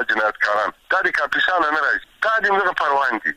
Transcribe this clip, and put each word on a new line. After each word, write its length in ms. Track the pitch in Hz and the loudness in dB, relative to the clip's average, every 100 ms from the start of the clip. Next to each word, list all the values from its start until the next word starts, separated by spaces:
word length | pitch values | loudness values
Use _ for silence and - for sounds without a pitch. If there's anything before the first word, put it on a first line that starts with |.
| 123 | 0
جنایتکاران، 600 | 110 107 - 104 104 98 - _ | 0 0 0 0 0 0 -4 _
دا 80 | 180 190 | 0 0
د 60 | - | -2
کاپیسانو 540 | 143 - - 185 156 | -2 0 0 2 0
نه 80 | 156 139 | 0 0
راځي، 200 | 107 - _ 214 | -2 -6 _ -2
دا 80 | 220 | 0
د 100 | 208 | 2
مغه 200 | 196 185 180 | 2 2 0
پروان 400 | 160 139 135 113 | 0 2 0 -2
دي. 80 | - | -4